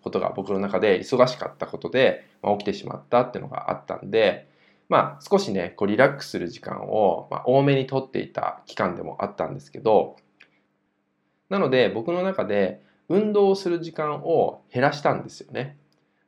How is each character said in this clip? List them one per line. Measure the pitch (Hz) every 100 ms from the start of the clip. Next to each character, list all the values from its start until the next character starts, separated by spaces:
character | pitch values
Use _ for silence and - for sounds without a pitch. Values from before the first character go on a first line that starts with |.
こ | -
と | 101
が | 90
僕 | 98 101
の | 98
中 | 98 95
で | 104 92
忙 | - 123 127
し | -
か | -
っ | -
た | -
こ | 85
と | 82
で、 | 123 113 - - _
ま | 104
あ、 | 101
起 |
き | 101
て |
し | 98 -
ま | -
っ | -
た | -
っ | -
て | 101
い |
う | -
の |
が | - -
あ |
っ | 90
た | - 87
ん | 95
で、 | 110 101 - - _ _ _ -
ま | 151 - -
あ、 |
少 | - 196
し | 196
ね、 | 98 85 -
こ |
う | 101
リ | 107
ラ | 143
ッ | 143
ク |
ス | -
す | 92
る | 87
時 | -
間 | - -
を、 | 101 104 98 80 -
ま | -
あ、 | -
多 | 135
め | 143 135
に | 131
取 | 135
っ | -
て | 101
い | 101
た | - - - -
期 |
間 | - 95 87
で |
も | 82 -
あ | 101
っ | -
た | 82
ん |
で | -
す | -
け | -
ど、 | 110 101 76 - _ _ _ _ _ _ _ _ _ _ _ _ -
な | 196
の | 151
で | 127 104
僕 | 107 113
の | 175
中 | 190 185
で | 98 104 92 - _ _ -
運 | 185 214
動 | 202 196
を |
す | 196 180
る | 170
時 | 160
間 | 156 151 143
を | 143 151 95 - _
減 | 123
ら | 143
し | 143
た | 151
ん | 117
で | 110
す | -
よ | -
ね。 | 110 139 - _ _ _ _